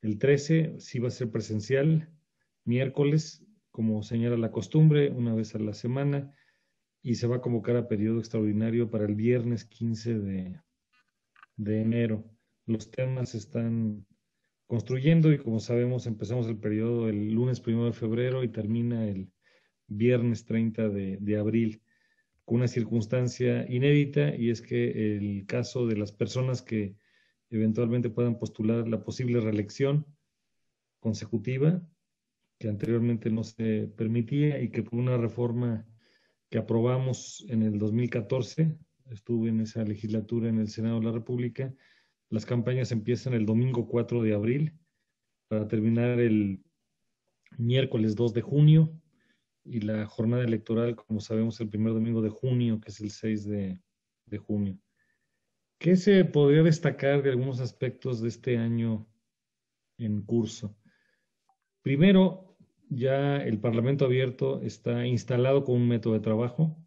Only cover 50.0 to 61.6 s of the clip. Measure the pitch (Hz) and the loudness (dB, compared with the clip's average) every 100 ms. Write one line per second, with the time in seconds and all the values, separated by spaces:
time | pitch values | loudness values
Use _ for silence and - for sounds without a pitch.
50 | 104 - 113 123 120 113 - 113 120 117 | -6 -2 0 0 0 -2 0 0 0 -4
51 | - 107 - 110 113 110 110 104 110 110 | -6 -6 -2 -2 -2 -2 -6 -2 0 0
52 | 113 113 110 107 131 123 120 110 110 104 | 0 0 0 -2 -2 0 0 -2 -6 -10
53 | 107 - 113 107 101 104 95 92 _ _ | -10 -8 -4 -4 -4 -4 -4 -8 _ _
54 | _ _ _ 104 - 107 101 95 _ _ | _ _ _ -12 -4 -2 -2 -6 _ _
55 | _ _ _ _ _ _ _ _ 165 180 | _ _ _ _ _ _ _ _ 2 4
56 | 196 196 180 147 143 147 165 156 147 131 | 6 6 6 6 6 8 6 6 2 0
57 | 139 143 139 127 131 123 127 - 127 - | 2 2 2 2 0 -2 -6 -4 -6 -4
58 | 131 123 113 113 - 120 117 117 117 110 | -6 -4 -4 -4 -2 0 0 0 0 -2
59 | 107 _ _ _ _ _ _ _ _ _ | -6 _ _ _ _ _ _ _ _ _
60 | 110 104 95 117 110 - 104 - _ _ | -4 -4 -2 -2 -2 -6 -12 -12 _ _
61 | _ _ _ _ _ _ | _ _ _ _ _ _